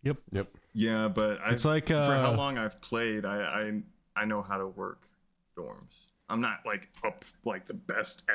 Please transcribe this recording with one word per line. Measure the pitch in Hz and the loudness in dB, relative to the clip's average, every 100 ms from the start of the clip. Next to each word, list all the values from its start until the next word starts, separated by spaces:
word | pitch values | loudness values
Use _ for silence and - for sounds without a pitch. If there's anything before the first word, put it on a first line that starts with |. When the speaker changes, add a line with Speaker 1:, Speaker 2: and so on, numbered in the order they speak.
Speaker 1:
Yep. | 131 147 - | -4 -4 -4
Speaker 2:
Yep. | 95 98 - _ | -4 -4 -10 _
Speaker 3:
Yeah, | 110 110 110 110 | 0 2 2 2
but | 98 107 101 | 2 2 2
I, | 107 | 2
Speaker 1:
It's | 120 | 4
like, | 151 156 151 | 4 4 2
Speaker 3:
for | |
how | 156 143 135 127 | 4 4 4 4
Speaker 1:
uh, | 117 | 2
Speaker 3:
long | 139 127 | 2 0
I've | 110 - | -2 -6
played, | - 113 117 107 98 | -4 -2 0 0 -2
I, | 101 95 107 107 107 - - _ 101 | -2 0 0 0 -2 -6 -14 _ -2
I, | |
I | 107 | 0
know | 107 | 0
how | 98 98 | -2 -2
to | 98 | -4
work | 95 95 - _ _ _ _ _ - | -6 -8 -10 _ _ _ _ _ -12
dorms. | 71 - - - - _ - | -12 -12 -18 -20 -20 _ -4
I'm | 113 | 0
not, | 120 101 113 | 0 -2 -4
like, | 101 87 - 110 | -4 -6 -6 -6
up, | - - - 113 | -6 -12 -8 -6
like, | 92 - | -6 -6
the | - | -10
best | - 104 107 - - | -4 -2 -4 -4 0